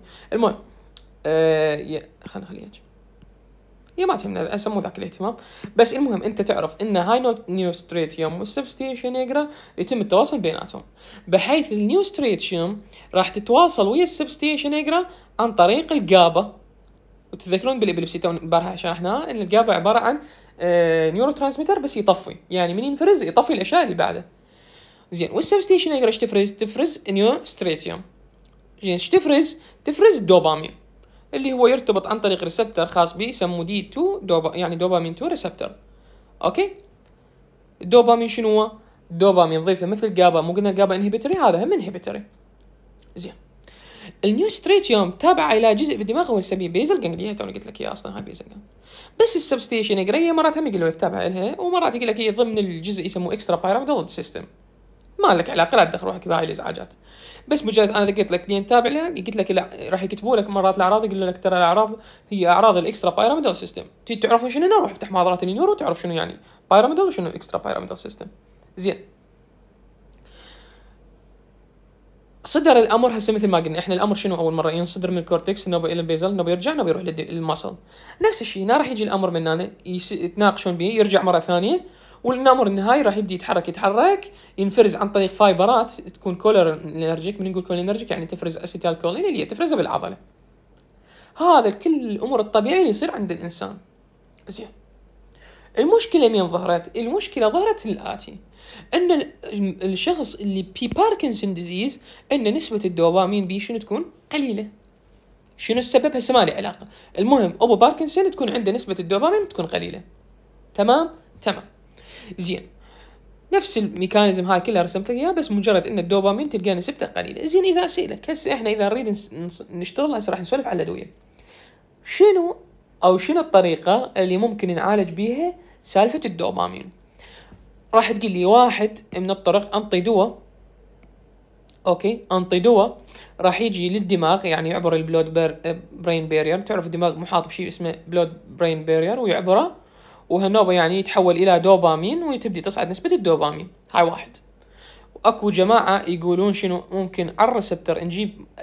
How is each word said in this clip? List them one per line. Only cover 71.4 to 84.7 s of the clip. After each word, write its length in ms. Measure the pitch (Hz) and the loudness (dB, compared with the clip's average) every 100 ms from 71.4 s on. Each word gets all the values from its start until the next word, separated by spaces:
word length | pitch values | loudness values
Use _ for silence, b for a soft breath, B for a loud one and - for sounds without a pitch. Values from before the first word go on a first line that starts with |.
| _ _ _ _ _ _ _ _ _ _ | _ _ _ _ _ _ _ _ _ _
صدر 340 | - 302 294 254 | -6 0 4 6
الامر 400 | 226 220 247 226 | 6 4 2 0
هسه 160 | 214 | -2
مثل 140 | 214 208 | 0 0
ما 100 | 175 | 0
قلنا، 220 | 160 160 | 0 -4
احنا 160 | 180 180 | -4 -2
الامر 200 | 208 208 | 0 -2
شنو 200 | 214 175 | -2 -2
اول 180 | 165 | -2
مره 180 | 160 160 | 0 -2
ينصدر 400 | 165 175 190 180 | -2 -4 -6 -4
من 60 | 180 | -4
الكورتكس، 500 | 165 170 175 202 - | -2 -2 -2 -6 -4
نوبه 240 | 175 165 | -2 -2
الى 100 | 165 | -4
البيزل، 340 | 165 160 185 202 | -2 -2 -2 -2
نوبه 160 | 170 | -2
يرجع، 220 | 180 208 | -2 -2
نوبه 160 | 311 185 | -2 -2
يروح 140 | 160 | -2
للد-، 280 | 180 160 - | -4 -8 -8
للمصل. 440 | 170 160 160 - 180 B B B B 427 | -6 -4 -4 -8 -12 B B B B -2
نفس 160 | 440 | 0
الشيء 220 | 226 196 | -6 -6
هنا 140 | 190 262 | 2 2
راح 120 | 277 | 2
يجي 140 | 233 | -2
الامر 280 | 214 196 185 | -2 -2 -2
من 160 | 170 160 | -2 -2
هنا، 240 | 165 196 - - | -2 -4 -12 -10
يس-، 260 | 180 - | -8 -8
يتناقشون 640 | 202 175 175 208 214 190 175 | -6 -6 2 2 2 -2 -2
به، 80 | 175 | 0
يرجع 380 | 220 208 190 | 2 4 4
مره 160 | 185 170 | 4 2
ثانيه، 420 | 165 175 196 359 B B B B | 2 0 0 -2 B B B B
والنمر 440 | 233 254 269 262 208 | -4 2 4 4 4
النهائي 340 | 196 196 269 | 0 2 2
راح 160 | 277 202 | 2 0
يبدي 160 | 202 | -2
يتحرك، 360 | 180 - 180 170 | -6 -4 -2 -2
يتحرك، 640 | 170 196 208 330 392 - b b - | -2 0 2 4 2 -4 b b -6
ينفرز 380 | 196 | 0